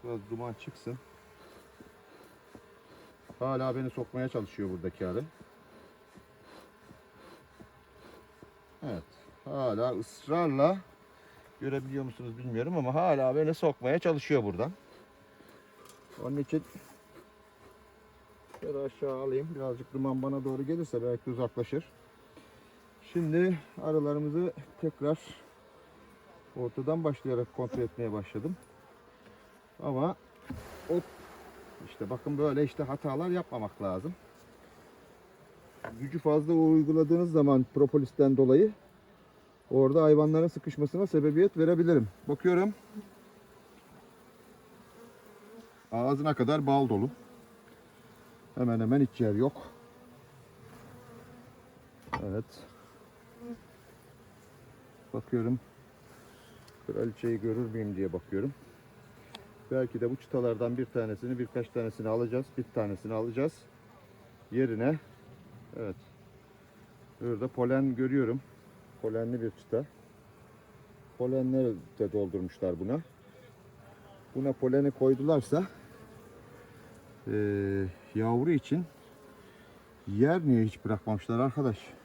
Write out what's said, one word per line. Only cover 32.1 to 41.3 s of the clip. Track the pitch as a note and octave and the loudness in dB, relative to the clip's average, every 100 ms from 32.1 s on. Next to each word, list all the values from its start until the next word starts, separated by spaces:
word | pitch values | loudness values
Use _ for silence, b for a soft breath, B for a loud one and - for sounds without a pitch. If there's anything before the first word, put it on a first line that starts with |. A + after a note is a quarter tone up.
bakın | B2 D3 C#3+ | -6 -6 0
böyle | D3+ C#3 | 0 2
işte | D3 - | 0 -2
hatalar | C3+ C#3+ D3+ C3+ F3+ | -6 -6 -4 -4 -2
yapmamak | F3+ - B2 G#2 - | -4 -4 -8 -8 -6
lazım. | G2 F#2 D3+ F3+ - - - - - - - - - - - - - - - - - A2+ | -6 -4 -6 -12 -20 -20 -20 -20 -20 -20 -20 -20 -20 -20 -20 -20 -20 -20 -20 -16 -16 -12
Gücü | C3+ D#3+ | -8 0
fazla | D#3 D3+ D3+ | 2 4 4
uyguladığınız | E3 D#3+ D#3+ D3 D#3 D3+ E3+ F3 | 4 8 6 6 4 6 4 4
zaman | D#3 C#3+ C3 B2+ | 6 6 6 4
propolis'ten | - C#3 D3 C3 - C#3 C3+ | 4 6 4 2 4 6 8
dolayı | C3 C3+ G#3+ G#3+ - - - - - - - _ - | 8 8 6 2 -20 -20 -20 -20 -20 -20 -20 _ -2
orada | B2+ C3+ D3+ | 4 6 6
hayvanların | D#3 D3+ D3+ D#3 E3+ | 8 8 8 4 2
sıkışmasına | - E3 D3 D3 F3 G3 | 0 -8 -2 -2 0 2
sebebiyet | D#3 D3+ | 2 4